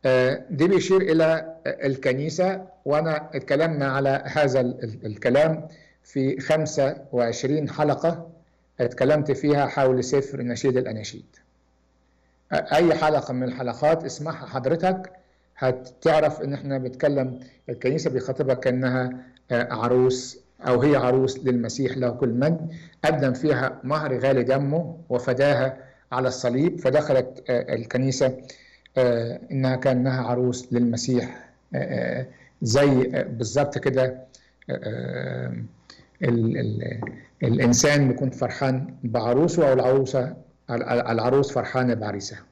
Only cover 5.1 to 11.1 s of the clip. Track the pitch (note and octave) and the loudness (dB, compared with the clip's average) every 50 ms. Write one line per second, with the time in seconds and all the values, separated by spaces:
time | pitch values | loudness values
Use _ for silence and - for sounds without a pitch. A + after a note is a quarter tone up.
5.1 | G#2+ - - A#2+ B2 C#3 D3+ D#3+ D#3+ D#3 - - - - - _ _ _ _ - | -10 -2 0 2 4 6 4 4 2 -2 -6 -14 -18 -20 -20 _ _ _ _ -8
6.1 | - C#3 C3+ C3+ - C3+ C#3 - D#3 D#3 D#3 D#3 - D3 C#3 C3+ - - - - | -4 -2 0 0 -2 -4 0 0 2 2 2 -2 0 0 0 0 0 -4 -12 -4
7.1 | - B2 A#2+ A#2 A2+ - - C3+ D3 D#3 D3 - - - D3+ D3 C#3 - - E3 | 0 0 0 0 0 -2 -2 0 0 0 -2 -4 -2 0 0 0 0 2 0 -2
8.1 | E3 - - - - - _ _ _ _ _ _ _ - B2 A#2+ - - C3 C3+ | -2 -2 -10 -18 -20 -20 _ _ _ _ _ _ _ -2 -2 -2 0 0 2 4
9.1 | D3+ D3+ D3 D3+ C3+ - - D3 D3 C#3+ C#3 C3 - D3 C#3 C3 C3 B2+ A#2+ - | 4 2 2 0 -2 0 2 2 2 2 2 0 2 2 4 4 4 2 0 2
10.1 | - C#3 C3+ - C#3+ C3+ B2 B2 A#2+ - - C#3 B2 B2+ B2+ - A2 A2 G#2+ - | 0 0 0 0 -6 -8 -6 -6 -6 0 0 2 2 2 0 -2 -6 -8 -10 -12